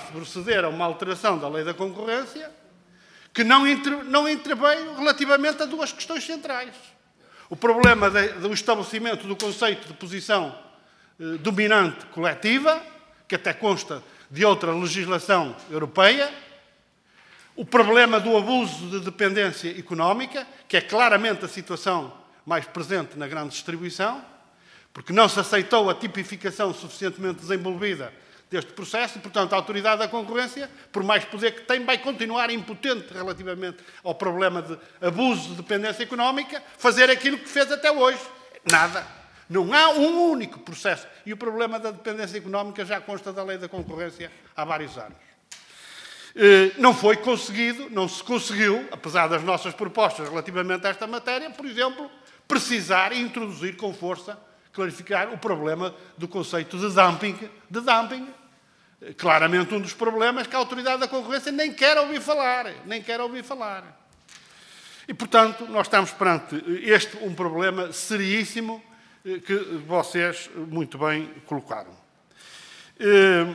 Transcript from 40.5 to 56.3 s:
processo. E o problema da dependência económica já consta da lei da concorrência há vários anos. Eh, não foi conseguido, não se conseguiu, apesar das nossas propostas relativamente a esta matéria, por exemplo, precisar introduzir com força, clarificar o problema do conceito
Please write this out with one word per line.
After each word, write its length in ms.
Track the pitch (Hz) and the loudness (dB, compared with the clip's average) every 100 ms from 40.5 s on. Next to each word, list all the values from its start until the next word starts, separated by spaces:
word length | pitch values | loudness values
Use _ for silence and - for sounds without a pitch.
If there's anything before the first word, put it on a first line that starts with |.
| - | -12
processo. 460 | - 160 202 165 - - 208 | -16 -4 -2 -2 -6 -18 -14
E 80 | |
o 40 | 214 | -8
problema 420 | 233 220 226 226 | -6 -2 -2 -2
da 120 | 220 | -8
dependência 460 | 185 220 214 196 202 | -8 -8 -8 -8 -8
económica 480 | 180 202 202 196 185 | -6 -6 -6 -8 -6
já 160 | 208 | -6
consta 320 | - 196 196 | -6 -10 -10
da 100 | 190 | -8
lei 140 | 190 185 | -8 -8
da 100 | 180 | -10
concorrência 640 | 190 156 160 170 143 165 - _ - | -10 -10 -10 -10 -10 -16 -18 _ -8
há 80 | |
vários 340 | 151 156 143 123 | -4 -4 -6 -12
anos. 200 | 107 82 _ _ _ - - - - - - - - - | -16 -20 _ _ _ -20 -20 -20 -20 -20 -20 -20 -16 6
Eh, 360 | 202 190 190 233 | 10 10 8 6
não 160 | 247 | 6
foi 240 | 220 208 214 | 6 4 4
conseguido, 720 | 220 233 - 208 233 240 277 | 2 -2 -2 -2 -2 -4 -8
não 180 | 208 185 | -4 -4
se 160 | - | -4
conseguiu, 640 | - 240 - 208 214 220 269 | -4 -4 -2 2 2 2 -2
apesar 360 | - 160 175 165 | -12 -2 0 2
das 160 | 165 | 0
nossas 300 | 170 180 185 | 0 -2 -4
propostas 560 | - 196 226 202 - 147 | -8 -6 2 0 0 -6
relativamente 560 | 160 170 180 180 185 196 | -8 -6 -6 -4 -2 -2
a 40 | |
esta 180 | 190 220 | -4 -8
matéria, 420 | 240 247 254 311 | -8 -6 -6 -6
por 160 | - 277 | -12 -10
exemplo, 440 | 226 262 262 285 - - _ - | -2 -2 -4 -12 -16 -20 _ -2
precisar 640 | 269 - 233 170 185 190 | -2 0 -4 2 2 2
introduzir 600 | 247 240 240 214 151 180 180 | -2 -6 -6 -8 -8 -10 -8
com 180 | 208 | -8
força, 460 | - 175 175 - 202 - _ _ | -6 -6 -8 -10 -16 -20 _ _
clarificar 600 | - 185 - 180 196 214 | -6 -6 -8 -4 -2 -2
o 60 | 202 | -6
problema 560 | 220 165 151 160 180 - - - | -4 -2 -2 -4 -6 -10 -20 -14
do 100 | |
conceito 500 | 175 | -8